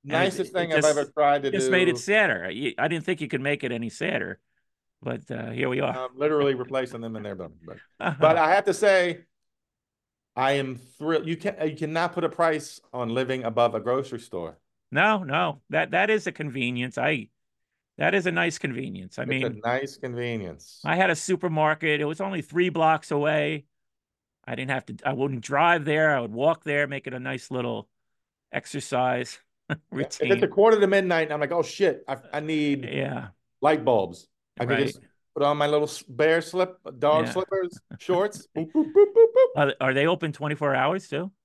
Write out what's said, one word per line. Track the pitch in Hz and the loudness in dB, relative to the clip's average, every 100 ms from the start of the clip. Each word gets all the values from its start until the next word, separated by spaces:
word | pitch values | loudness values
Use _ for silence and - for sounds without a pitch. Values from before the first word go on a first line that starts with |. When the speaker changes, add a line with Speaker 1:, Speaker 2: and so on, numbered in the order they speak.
Speaker 1:
And | 139 | -2
it, | 160 | 0
Speaker 2:
nicest | 185 185 180 | 0 0 -4
Speaker 1:
it | |
Speaker 2:
thing | 185 170 | -4 0
I've | 151 | 4
Speaker 1:
just, | 151 147 | 4 2
Speaker 2:
ever | 143 | -2
tried | - 143 143 | 2 2 4
to | 139 | 0
Speaker 1:
just | 190 131 | 0 2
Speaker 2:
do. | |
Speaker 1:
made | 180 180 | 4 2
it | 123 | 0
sadder. | - 214 196 101 90 | 0 2 2 0 -4
I, | 98 135 - | -4 -6 -2
I | 151 | -2
didn't | 165 | -2
think | 151 180 | -4 -4
you | 147 | -4
could | 143 | -4
make | 135 147 | -2 -2
it | 123 | -4
any | 117 117 | -6 -8
sadder, | - 170 139 92 95 _ _ _ _ _ _ | -6 -4 -4 -6 -10 _ _ _ _ _ _
but, | 127 120 - | -8 -8 -8
uh, | 120 117 | -10 -8
here | 117 131 | -4 -2
we | 131 | -2
are. | 139 127 | -2 -4
Speaker 2:
I'm | 127 127 | -8 -2
literally | 151 151 143 | 0 2 2
replacing | 127 127 131 127 120 | 0 -4 -4 -4 -8
them | 113 | -10
in | 110 | -10
their | 104 95 | -10 -10
bedroom. | 85 - | -12 -16
But, | 82 - _ | -20 -20 _
Speaker 1:
<laughs> | _ | _
Uh-huh. | - 139 | -6 4
Speaker 2:
but | 156 165 | 4 6
I | 156 | 4
have | 196 | 4
to | 202 | 2
say, | - 208 190 175 170 _ _ _ _ _ _ _ _ _ _ _ 120 | 2 4 4 2 -4 _ _ _ _ _ _ _ _ _ _ _ -2
I | 135 | 0
am | 143 135 127 - _ | 2 -2 -8 -16 _
thrilled. | 151 160 160 | -2 0 0
You | 165 | -4
can, | 202 196 156 | -4 -4 -4
you | 147 | -4
cannot | 156 165 175 | -4 -2 -2
put | 175 | -2
a | 165 | -4
price | 165 165 156 147 - _ | 0 0 0 -6 -18 _
on | 123 117 | -6 -2
living | 113 127 131 | -2 -2 -2
above | 117 113 120 110 | -2 2 2 2
a | |
grocery | 120 131 135 117 | -2 -2 -2 -10
store. | - 90 82 - _ _ _ | -10 -10 -10 -14 _ _ _
Speaker 1:
No, | 135 202 214 | 2 2 2
no. | 160 147 175 147 _ | 0 -2 -2 -4 _
That, | 156 160 | -2 0
that | 175 202 | 0 2
is | 214 190 | 0 -2
a | |
convenience. | - 151 131 123 123 123 123 | -6 -8 -4 -4 -2 -6 -2
I, | 135 147 107 _ _ _ _ _ _ - | -2 -2 -6 _ _ _ _ _ _ -2
that | 156 | 0
is | 190 180 | 2 0
a | |
nice | 170 170 151 | 0 -2 -2
convenience. | 143 120 135 95 92 - | -6 -6 -8 -12 -14 -10
I | |
Speaker 2:
It's | 123 | -4
Speaker 1:
mean, | 131 | -2
Speaker 2:
a | 127 110 113 | -4 -4 -4
nice | 127 139 - | -2 -4 -10
convenience. | 127 120 120 113 92 71 - - | -10 -6 -6 -6 -8 -14 -20 -10
Speaker 1:
I | 147 170 | -2 2
had | 190 | 2
a | 160 | 0
supermarket. | - 180 180 156 156 156 160 147 | -2 -2 -2 0 0 0 0 0
It | 147 | -2
was | 160 | -4
only | 196 185 | -6 -6
three | 147 165 180 | -4 0 0
blocks | 165 160 156 - | 2 2 2 0
away. | 147 147 156 147 151 - _ _ _ _ _ _ _ - | 0 2 0 0 -4 -10 _ _ _ _ _ _ _ -12
I | |
didn't | 120 131 | -8 -4
have | 131 - | -6 -6
to, | 117 | -6
I | 127 | -4
wouldn't | 131 139 131 | -2 -2 -4
drive | - 143 170 170 | -2 2 4 4
there. | 147 151 156 139 | 2 2 4 2
I | |
would | 113 | -2
walk | 113 147 160 | 0 0 0
there, | 156 147 143 | -2 -2 -2
make | 139 135 | -4 -10
it | |
a | 123 | -10
nice | 127 135 - | -8 -10 -6
little | 127 120 110 - _ _ _ _ _ _ | -6 -4 -6 -10 _ _ _ _ _ _
exercise | - - 143 - 127 127 123 127 - _ | -8 -8 -10 -2 0 2 0 -4 -12 _
<laughs> | _ - | _ -10
Speaker 2:
Yeah, | 147 _ - | -10 _ -6
if | |
it's | 139 - | -6 -4
Speaker 1:
routine. | 151 - | 0 2
Speaker 2:
a | 190 | 2
quarter | 196 220 220 | 6 6 6
to | 196 | 4
midnight, | 196 185 165 156 | 4 2 0 0
I'm | 147 | -2
like, | 143 | -2
"Oh | 170 | -2
shit, | 160 - 190 - - | -2 0 0 0 -8
I, | 135 - | -10 -6
I | 147 | -8
need | 151 156 147 139 127 | -2 0 0 -2 -4
Speaker 1:
Yeah. | 139 135 - - _ _ _ | -4 -4 -6 -12 _ _ _
Speaker 2:
light | 147 151 | 0 2
bulbs." | 131 113 92 85 _ _ _ - | 2 2 0 -8 _ _ _ -8
I | |
could | 123 113 | -2 0
Speaker 1:
Right. | 127 | 0
Speaker 2:
just | - _ _ _ | -4 _ _ _
put | - | 0
on | 143 147 | 0 2
my | 147 | 2
little | 151 151 | 2 0
s-, | - | -6
bear | - 123 156 165 | -14 0 4 4
slip, | 160 180 185 - - 127 | 0 -2 -2 -4 -18 -2
dog | 147 156 120 | 2 2 2
Speaker 1:
Yeah. | |
Speaker 2:
slippers, | 180 190 196 180 - _ | -4 -4 -4 -4 -8 _
Speaker 1:
<laughs> | - | -14
Speaker 2:
shorts. | - 180 208 208 - - | -2 0 0 -4 -12 -8
Boop, | 160 | -2
boop, | 320 311 | -2 4
boop, | 392 403 | 6 6
boop, | 440 453 466 | 8 8 8
boop. | 508 508 | 4 4
Speaker 1:
Are, | 143 - | 2 2
are | 131 | 0
they | 131 156 | 4 2
open | 180 160 | 2 -2
twenty-four | 143 151 151 147 | -4 -6 -2 0
hours | 131 135 190 185 | 2 2 0 -4
too? | 143 190 _ | -6 -6 _